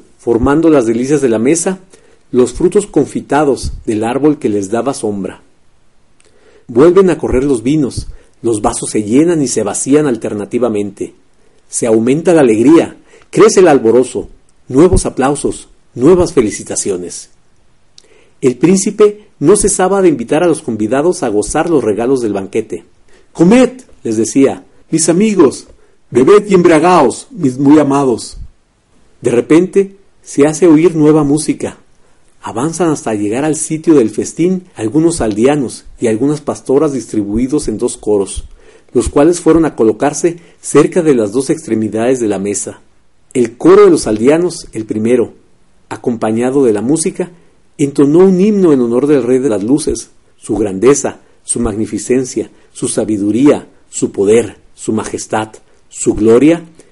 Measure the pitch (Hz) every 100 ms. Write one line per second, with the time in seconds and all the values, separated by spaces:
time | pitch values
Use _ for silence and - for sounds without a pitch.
0 | _ _ 120 117 131 147 165 147 113 117
1 | 131 147 135 110 123 165 190 185 - -
2 | _ _ _ 123 120 - 180 202 196 156
3 | 127 123 - 139 147 120 - - - 107
4 | 113 131 151 143 120 104 95 117 120 -
5 | 107 101 92 - _ _ _ _ _ _
6 | _ _ _ _ _ _ - 120 165 180
7 | 190 151 110 123 143 120 117 156 123 -
8 | - - _ _ - 104 117 - - 113
9 | 104 127 170 165 127 113 101 95 135 147
10 | 151 113 113 104 98 117 117 104 101 95
11 | 90 - _ _ _ _ _ - 120 113
12 | 117 147 170 165 127 107 127 165 - -
13 | _ _ _ - 220 214 180 135 113 120
14 | 127 101 - - _ _ - 131 180 185
15 | 127 - 135 147 117 - - _ _ 120
16 | 135 180 170 139 107 - - - 107 90
17 | 85 - - _ _ _ _ _ _ _
18 | _ _ _ _ 127 123 165 190 214 196
19 | 208 - - - 147 202 202 196 185 196
20 | 185 131 113 147 175 143 - 107 107 131
21 | 170 175 120 208 196 202 170 151 107 101
22 | 120 135 113 98 95 113 - 87 - _
23 | _ - _ - 175 247 247 - - -
24 | 120 110 107 139 131 92 - _ _ 160
25 | 175 170 220 190 135 - - _ _ _
26 | _ 120 135 208 208 185 175 156 175 180
27 | 127 - - 247 139 127 139 151 139 139
28 | 135 110 - - - - _ _ _ _
29 | _ _ 123 120 120 160 185 196 196 -
30 | _ _ - - 147 156 175 151 180 160
31 | 151 156 143 151 - 127 98 - _ _
32 | _ _ _ _ - 101 151 170 170 139
33 | 120 107 101 120 156 - - 160 170 147
34 | 110 120 101 - 175 185 - - 110 143
35 | 165 160 113 104 127 147 110 - - -
36 | 113 110 143 151 131 107 - 135 156 135
37 | - 110 101 107 127 147 127 104 123 -
38 | 110 104 95 - - - - - _ 123
39 | 110 147 156 175 160 165 156 - 113 107
40 | 143 151 175 170 - _ - 139 175 190
41 | 156 123 101 120 135 - - 110 110 107
42 | 120 131 110 95 101 98 110 - _ _
43 | _ _ _ 127 113 - 156 196 202 151
44 | 113 107 123 160 175 - - 113 107 107
45 | 110 123 101 - _ _ _ _ - -
46 | - 113 113 113 127 139 127 104 117 160
47 | 190 - 180 - _ _ _ - 143 139
48 | 143 165 190 180 208 202 175 135 120 120
49 | 143 143 117 127 127 101 107 151 139 120
50 | - _ _ _ - 104 107 95 120 139
51 | 113 - _ _ - 120 117 104 104 104
52 | - 127 127 110 98 _ _ - 123 -
53 | 104 107 101 110 143 104 - _ _ -
54 | 123 - 98 117 110 - _ - - 110
55 | 104 101 - 110 110 - _ _ _ -
56 | - 101 110 117 147 165 - - _